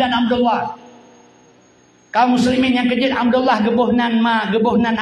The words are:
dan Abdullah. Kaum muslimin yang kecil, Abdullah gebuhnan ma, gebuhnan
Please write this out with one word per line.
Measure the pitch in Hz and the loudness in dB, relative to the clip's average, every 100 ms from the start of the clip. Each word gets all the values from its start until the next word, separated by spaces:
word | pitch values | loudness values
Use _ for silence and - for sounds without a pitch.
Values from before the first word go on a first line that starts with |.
dan | 247 | 0
Abdullah. | 240 233 240 240 190 - - - - - - - _ _ _ _ _ _ _ _ | 0 0 0 0 -2 -4 -12 -20 -20 -20 -20 -20 _ _ _ _ _ _ _ _
Kaum | 214 247 247 | 0 2 2
muslimin | 247 254 262 247 | 0 2 0 0
yang | 247 | 0
kecil, | 240 262 | 0 -2
Abdullah | 220 240 247 269 220 | 0 0 0 2 0
gebuhnan | 214 233 240 247 240 226 | 0 0 0 0 0 0
ma, | 233 226 202 | 0 0 -2
gebuhnan | 208 226 226 233 220 | -2 0 0 0 -2